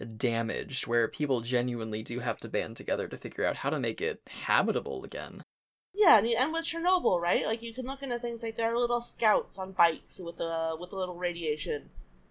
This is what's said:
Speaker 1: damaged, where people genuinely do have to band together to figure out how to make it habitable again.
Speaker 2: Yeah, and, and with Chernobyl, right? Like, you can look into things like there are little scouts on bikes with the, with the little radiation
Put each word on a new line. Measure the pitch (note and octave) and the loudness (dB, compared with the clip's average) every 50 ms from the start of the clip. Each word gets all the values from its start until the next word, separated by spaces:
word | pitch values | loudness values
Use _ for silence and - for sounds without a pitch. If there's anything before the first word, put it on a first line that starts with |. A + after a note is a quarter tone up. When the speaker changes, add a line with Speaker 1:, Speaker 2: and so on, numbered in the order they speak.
| - A#2 A2 | -8 -8 -4
Speaker 1:
damaged, | A2 - A#2 A#2 A2+ A#2 A2+ D#2 B1 - - C3 - - | 0 0 2 2 2 0 0 -2 -4 -4 -4 -4 -4 -2
where | A#2 A#2 A#2 A2+ A2 | 2 4 4 4 2
people | - - D3 C#3 C3 A#2 | 0 -2 2 2 2 2
genuinely | A#2 A#2+ B2+ A#2+ B2 B2+ A#2+ A#2 A2+ A2 A2 A2 | 2 2 2 2 2 2 0 -2 -2 -2 -2 -4
do | A2 A2 A#2 A#2+ | -4 -4 -4 -2
have | A#2+ A#2+ G#2+ - | -2 -2 -4 -4
to | - A2 | -4 -2
band | - G#2 F2+ F2+ A#2 | 0 0 -2 -2 -6
together | - - - - - F#2+ F2 | -6 -2 -2 0 0 0 -4
to | - | -6
figure | B2+ - A2+ - - F#2+ | -8 -8 -8 -4 0 0
out | F2 - | 0 0
how | - - C#3+ | 0 -2 -2
to | D#3 C#3+ | -2 0
make | B2 A#2 G#2 - | -2 -2 -2 -2
it | F2 D#2+ - - _ - | -2 -2 -2 -4 _ -16
habitable | - - - - G#2 A#2+ E3+ A3+ - B2+ - C#2 C2+ C2 C#2 | -12 -8 0 2 2 4 4 2 0 -2 -2 -4 -6 -6 -6
again. | - - C#2+ D2 - - - - _ _ _ _ _ _ _ _ _ - | -8 -8 -8 -10 -10 -12 -14 -16 _ _ _ _ _ _ _ _ _ 0
Speaker 2:
Yeah, | G4 G#4+ F4 B3+ G#3 | 4 6 8 8 8
and, | A3 | 6
and | A#3 A#3 - C4+ D#4+ | 4 2 2 0 0
with | D#4 E4 D#4+ | 0 -4 -4
Chernobyl, | - E4 E4 E4 F4+ F#4 F4+ C4 A3+ F#3+ F3 | -4 -4 0 2 2 2 4 4 2 2 2
right? | E3+ F3 F#3+ C4+ D#4+ | 2 2 2 2 0
Like, | D4 A3+ A3+ | 0 -4 -4
you | A3+ A#3 A3+ | -6 -10 -8
can | B3+ A#3 | -8 -8
look | C4 C#4 D4 | -8 -8 -6
into | C#4 C4 A#3+ A#3+ | -4 -4 -4 -2
things | A#3+ A#3+ A#3 A3+ | -2 -4 -6 -4
like | - A3+ A3 | -6 -6 -2
there | - A3+ A3+ | 0 0 0
are | A#3 A#3+ | 2 2
little | B3 A#3 A#3+ A#3+ | 0 2 0 0
scouts | A#3 - - - A#3+ G#3+ G3+ F3 - - - G3 | -2 -4 -4 0 4 4 4 4 2 -2 -8 -8
on | F#3+ F#3+ | -8 -4
bikes | F#3+ - E3+ E3 E3 - - - - - | 4 4 4 4 4 0 -8 -16 -12 -8
with | F3 E3 E3+ - | -8 -8 -6 -4
the, | E3+ E3 E3 E3 E3 D#3+ D#3+ D#3+ | -4 -2 -2 0 0 -2 -2 -4
with | F3 F3+ | -6 -6
the | G3 | -4
little | F#3+ F#3 F3+ F3 | -4 -4 -4 -4
radiation | F3 F3+ F3 E3+ F3 E3 D#3 D3+ D3+ - F3+ D3+ C#3+ C3+ - - - - _ - - - - | -4 -4 -4 -4 -2 -2 -2 -2 0 -2 -2 -4 -4 -4 -10 -14 -14 -14 _ -18 -20 -20 -20